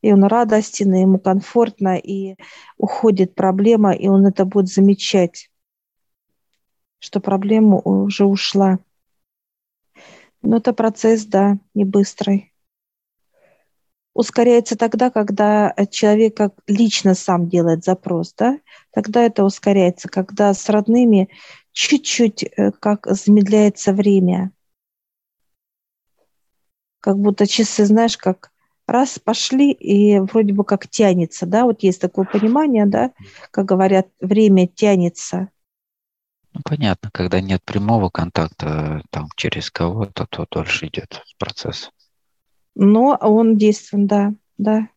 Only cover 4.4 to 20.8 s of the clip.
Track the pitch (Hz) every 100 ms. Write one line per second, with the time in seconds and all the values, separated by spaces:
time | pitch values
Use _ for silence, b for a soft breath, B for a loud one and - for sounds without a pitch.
4.4 | 185 202 185 196 196 196 - 196 175 -
5.4 | - _ _ _ _ _ _ _ _ _
6.4 | _ _ _ _ _ _ - 202 196 190
7.4 | 202 220 214 190 - 196 202 196 202 196
8.4 | - 196 196 185 _ _ _ _ _ _
9.4 | _ _ _ _ _ b b b b _
10.4 | 220 226 240 220 226 214 220 226 214 196
11.4 | 202 202 _ 208 196 202 196 - - 196
12.4 | - _ _ _ _ _ _ _ _ _
13.4 | _ _ _ _ _ _ _ - 233 -
14.4 | 240 240 - 220 233 220 247 240 208 208
15.4 | 208 208 208 - 202 - 214 214 220 220
16.4 | 208 _ - 202 226 - 196 185 - 175
17.4 | 170 175 170 165 175 185 - 170 175 -
18.4 | 226 285 _ b b - 214 226 233 208
19.4 | 196 - - 196 180 180 - - 190 202
20.4 | 208 196 - 208